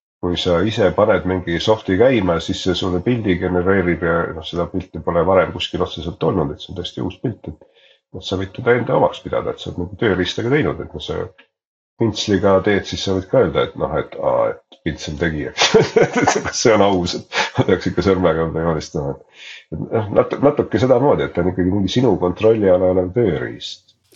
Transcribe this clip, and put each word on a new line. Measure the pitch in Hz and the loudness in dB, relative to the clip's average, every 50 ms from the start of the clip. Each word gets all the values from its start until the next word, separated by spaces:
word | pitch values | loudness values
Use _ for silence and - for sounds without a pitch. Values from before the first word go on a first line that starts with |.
| _ _ _ - | _ _ _ -6
kui | - 90 87 85 | -4 -4 -2 -2
sa | - 92 85 85 98 | 0 0 2 2 2
ise | 110 107 117 101 90 85 | 0 0 2 2 2 4
paned | - - - 98 87 85 92 | 2 2 4 2 2 2 -2
mingi | 92 90 85 87 85 82 - | -2 -2 -2 -2 -4 -2 2
soft'i | 113 110 - - - 95 92 | 0 0 0 2 0 2 4
käima, | 120 135 131 110 92 87 85 82 - | 4 4 4 4 2 2 0 0 -2
siis | - 95 - - | -4 -6 -4 -2
see | 95 87 | -2 -2
sulle | - 104 92 90 90 87 | 0 -2 -2 -2 -2 0
pildi | 120 127 117 104 98 87 85 | 0 -2 0 0 0 -2 0
genereerib | 95 90 90 90 87 95 98 98 87 87 85 82 87 | 0 0 0 0 2 2 2 2 2 0 0 0 0
ja, | 82 82 85 82 80 82 | 0 0 0 -2 -4 -8
noh, | 82 - | -12 -12
seda | - 80 87 85 82 - | -8 -6 -6 -6 -4 -4
pilti | 92 - - - 80 76 | -8 -8 -8 -12 -8 -6
pole | 87 85 85 82 | -2 0 0 2
varem | 92 95 92 82 - - | 4 4 4 2 2 -2
kuskil | - - - - 85 90 | -8 -8 -6 -2 -4 -4
otseselt | - - 82 85 82 - - 156 | -4 -4 -8 -8 -8 -6 -2 -2
olnud, | 160 101 92 73 69 | 0 0 0 -2 -2
et | 71 - - | -6 -10 -14
see | - - | -14 -12
on | - | -10
täiesti | - - - - - | -10 -10 -8 -6 -6
uus | 98 - - - | -6 -8 -6 -6
pilt, | - 101 - - - 76 | -6 -6 -6 -14 -16 -16
et, | _ - _ _ _ _ _ _ _ _ _ - 101 | _ -20 _ _ _ _ _ _ _ _ _ -18 -14
et | - | -8
sa | - 98 92 | -6 -6 -6
võid | 95 95 - - | -6 -8 -10 -4
teda | - 120 123 123 | 2 2 2 2
enda | 117 - 143 156 | 2 0 2 2
omaks | - - - - - | 2 2 0 -4 -10
pidada, | - - - - - - | -4 -4 -4 -4 -4 -8
et | - - | -8 -10
sa | 87 | -10
oled | - 90 87 | -8 -8 -8
nagu | 90 98 - 120 | -8 -6 -2 0
tööriistaga | 107 90 87 87 - - - 107 120 143 | 0 2 0 0 -2 -4 -6 -2 0 0
teinud, | 156 107 78 65 - - | 0 0 0 -2 -6 -10
et | - | -12
noh, | - 78 - | -12 -12 -10
sa | - 82 87 90 - _ _ _ _ _ _ _ _ _ _ _ _ _ - | -8 -6 -6 -8 -8 _ _ _ _ _ _ _ _ _ _ _ _ _ -2
pintsliga | 117 107 98 - - 110 101 90 101 98 95 92 90 | -2 -2 0 -2 0 0 2 2 4 4 4 4 4
teed, | 107 101 95 - - | 2 2 2 0 -4
siis | 92 - - | -8 -6 -4
sa | 98 95 | -2 -2
võid | 92 92 - | -2 -2 2
ka | - 131 104 | 2 2 2
öelda, | 82 71 69 62 | 4 2 0 -2
et | 64 - - | -2 -2 -6
noh, | 78 69 73 71 | -4 -2 -2 -4
et | - - - | -4 -6 -8
aa, | - 69 67 62 60 57 57 - | -4 -2 0 0 2 0 0 -2
et | - _ _ - _ | -6 _ _ -20 _
pintsel | - 82 76 - - - 76 69 | -6 -6 -6 -6 -8 -10 -6 -2
tegi, | 85 82 78 73 69 64 | -2 -2 -2 -4 -8 -8
eks. | - - - - - 226 - - - 233 | -2 -2 0 4 4 4 2 4 2 2
<laughs> | 185 - - 240 - 359 - - - | 2 2 2 0 0 2 0 0 -4
Kas | - - - - | -4 -6 0 2
see | 120 110 | 4 6
on | 104 | 6
aus, | 98 101 95 90 87 - - 110 | 4 4 4 0 -2 -2 -6 -8
et | - _ - - - - - - | -10 _ -6 -4 -4 -4 -2 -2
ma | - | 2
peaks | - 95 90 - 92 | 2 2 0 0 -4
ikka | - 90 90 | -2 0 2
sõrmega | 98 92 92 92 82 78 80 82 80 80 | 2 2 4 2 2 2 2 -2 -2 -2
joonistama, | 80 82 85 80 76 - - - 78 69 71 69 | -2 -2 0 -2 -2 -4 -6 -6 -6 -6 -6 -8
et, | - - _ _ - - - - - - - - | -10 -12 _ _ -20 -20 -20 -20 -20 -16 -14 -10
et | - - | -10 -8
noh, | - - 113 104 101 110 | -2 -2 -2 -2 2 2
nat-, | 123 120 - - - | 2 2 2 0 2
natuke | 123 143 147 - - - - 101 | 2 2 2 2 -2 0 0 0
sedamoodi, | 127 127 127 120 139 147 117 78 71 | 4 4 4 4 4 4 2 2 0
et | 71 - | -2 -2
ta | 87 85 | 0 0
on | 90 | 0
ikkagi | 92 92 87 92 98 | 0 0 0 0 0
mingi | 104 95 90 - | 0 -2 0 0
sinu | 123 131 117 90 - 87 | 2 2 2 2 2 0
kontrolli | 90 87 - 101 - 113 110 101 95 | -2 -2 2 4 4 4 4 4 4
all | 90 90 92 | 4 4 4
olev | 90 92 92 92 92 92 | 2 2 0 0 0 0
tööriist. | 123 120 95 76 65 60 57 58 60 - - - - _ _ _ _ _ _ - | 0 2 2 0 -2 -4 -8 -10 -12 -12 -14 -14 -16 _ _ _ _ _ _ -2